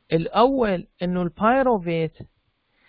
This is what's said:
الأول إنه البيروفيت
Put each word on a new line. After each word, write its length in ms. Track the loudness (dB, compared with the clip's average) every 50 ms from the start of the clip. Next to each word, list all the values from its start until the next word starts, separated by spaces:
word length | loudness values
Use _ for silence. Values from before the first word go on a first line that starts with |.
| _ -2
الأول 720 | -2 -2 -2 0 2 2 2 2 2 0 0 0 -2 -4 -6 -10 _ -6
إنه 200 | -4 -2 -2 -2
البيروفيت 960 | -2 -4 -2 0 0 2 2 2 2 2 0 0 -2 -2 -2 -2 -2 -4 -6 -12 -20 -20 _ _ _ _ _ _ _ _ _ _ _